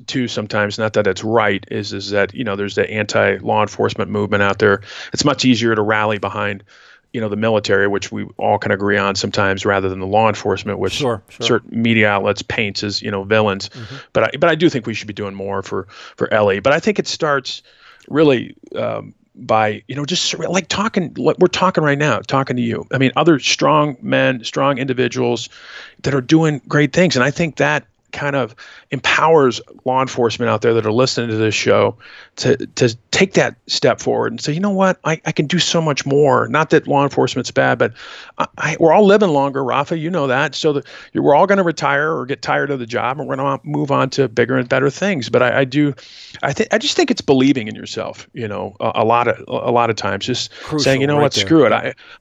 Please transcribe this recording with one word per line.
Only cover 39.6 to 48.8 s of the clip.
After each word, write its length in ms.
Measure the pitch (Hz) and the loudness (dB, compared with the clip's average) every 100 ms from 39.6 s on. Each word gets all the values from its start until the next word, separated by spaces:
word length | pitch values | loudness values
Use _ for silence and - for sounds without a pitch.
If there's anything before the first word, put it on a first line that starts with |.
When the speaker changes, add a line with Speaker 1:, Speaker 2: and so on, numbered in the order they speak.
Speaker 1:
Rafa. 340 | 127 123 143 165 | -2 -2 -2 -4
You 120 | 156 | -4
know 180 | 175 139 | -2 0
that. 280 | 123 - - | 0 -2 0
So 180 | 160 | 0
the, 100 | 143 - - - | 0 -6 -16 -8
we're 220 | 165 143 143 | 0 4 4
all 100 | 196 | 6
gonna 160 | 196 | 4
retire 520 | 170 156 143 143 156 156 | 2 0 0 0 -2 -4
or 100 | 127 | -6
get 160 | 123 | -6
tired 300 | - 143 143 | -2 -2 -2
of 80 | 139 | -4
the 60 | 117 | -4
job, 340 | 117 117 143 | -4 -4 -4
and 80 | 131 | -6
we're 80 | 135 | -4
gonna 240 | 139 135 | -2 -4
move 280 | 147 147 147 | -6 -4 0
on 180 | 135 131 | 0 0
to 180 | - 131 | 0 -2
bigger 280 | 113 117 131 | 0 0 0
and 120 | 123 | 0
better 200 | 131 139 | 0 0
things. 400 | - 196 160 110 | -2 -2 -2 0
But 120 | 117 | 0
I, 160 | 123 131 | 2 0
I 40 | 135 | 0
do, 280 | 139 147 135 - - - - | 0 0 -2 -14 -20 -20 -6
I 120 | 135 | -4
think, 200 | 143 - | -2 -2
I 40 | 226 | -2
just 180 | 285 - | 0 -2
think 160 | 339 | 0
it's 100 | 233 | -2
believing 460 | - 135 135 131 107 | 2 4 4 2 -2
in 80 | - | -10
yourself. 540 | - 113 - - - | -10 -8 -8 -10 -16
You 140 | - 110 | -10 -8
know, 300 | 98 98 | -8 -10
a, 120 | - | -4